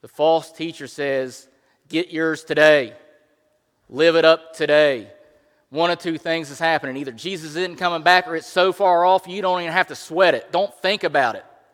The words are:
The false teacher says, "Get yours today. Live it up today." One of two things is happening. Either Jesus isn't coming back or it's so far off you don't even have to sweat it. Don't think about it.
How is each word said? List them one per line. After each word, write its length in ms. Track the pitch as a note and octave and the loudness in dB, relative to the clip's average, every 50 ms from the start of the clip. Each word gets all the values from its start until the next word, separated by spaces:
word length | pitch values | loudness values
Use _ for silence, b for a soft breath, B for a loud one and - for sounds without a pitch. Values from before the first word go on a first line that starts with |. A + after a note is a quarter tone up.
The 80 | - C3 | -20 -20
false 420 | _ - D3 D#3+ E3 D#3+ D3+ - | _ -2 0 2 2 0 -2 -8
teacher 360 | _ - D#3+ E3+ D#3 - C#3+ | _ -12 -12 -12 -12 -14 -18
says, 600 | B2 - - C#3+ C#3 C#3 C3+ C3 B2+ B2 - _ _ _ _ _ _ _ _ _ | -18 -10 -8 -6 -4 -4 -4 -4 -6 -12 -20 _ _ _ _ _ _ _ _ _
"Get 220 | _ - D#3+ F3+ E3+ | _ -6 -6 -6 -4
yours 340 | E3+ D#3 D#3+ D#3+ D#3 D3 - | -6 -4 -4 -4 -4 -6 -8
today. 520 | - D#3+ D3 D3+ D#3 D3+ D3 B2+ G#2+ - - _ _ _ _ _ _ _ _ _ _ _ _ _ _ _ _ _ | -4 2 4 6 6 6 4 2 -4 -12 -20 _ _ _ _ _ _ _ _ _ _ _ _ _ _ _ _ _
Live 280 | _ A#2 C3 D#3 E3+ D#3+ | _ -2 2 2 4 4
it 100 | E3 D#3+ | 4 4
up 280 | D#3+ D#3+ E3 - - - | 4 4 4 0 -18 -8
today." 600 | - D#3 D3 D3 D3+ D3+ D3 C3+ A#2 G2 - - _ b b b b b b b b b b | -6 -2 2 2 4 4 2 0 -2 -8 -16 -20 _ b b b b b b b b b b
One 220 | C3 D3 E3+ F3 | -6 -4 -2 -2
of 80 | F3 E3+ | -2 -4
two 180 | - F3 D#3+ | -6 -8 -8
things 340 | D3+ _ E3 E3 E3 D#3+ C#3 | -6 _ -6 -6 -6 -6 -10
is 80 | C#3+ - | -10 -4
happening. 380 | E3 E3 D#3+ D3 D3 C#3 B2+ | -2 -2 -2 -2 -4 -8 -10
Either 140 | C#3 C#3+ C#3 | -10 -10 -12
Jesus 400 | A2+ A2 C#3+ F3+ G3 E3 D#3 D#3 | -14 -12 -12 -12 -10 -10 -12 -12
isn't 260 | D3 E3+ F#3 F3+ E3+ | -8 -8 -8 -8 -8
coming 240 | - F3+ F3 E3+ E3 | -6 -4 -4 -4 0
back 260 | D3+ E3+ F3+ F3+ F3+ | 2 4 4 4 2
or 80 | E3+ E3 | 0 -8
it's 120 | D#3+ - | -10 -10
so 260 | - - F#3 F3+ F#3 F3+ | -4 0 2 2 2 0
far 320 | - G3+ F#3 F3 E3+ F3 | 0 2 2 4 4 4
off 220 | F3+ F#3+ F#3 - | 4 2 2 0
you 140 | F3+ F3+ G#3 | -6 -10 -6
don't 200 | F#3+ F#3 F3+ F3+ | -4 -2 -2 -2
even 100 | F3 E3 | -4 -2
have 160 | D#3+ F#3 F3+ | 0 -2 -2
to 80 | - D3 | -2 -6
sweat 380 | - - - E3 F3+ F#3+ F3 C#3+ | -16 -14 -8 0 2 4 4 4
it. 180 | A#2 - - | 2 -2 -4
Don't 220 | - E3+ G3+ G3 - _ | -2 -2 -2 -2 -6 _
think 220 | - F#3 G#3+ G3+ - | -4 -4 -4 -2 -4
about 320 | D#3+ C#3+ C#3+ C3 A#2 G#2+ | -2 0 0 0 0 -2
it. 100 | F#2+ - - _ _ _ _ | -6 -16 -20 _ _ _ _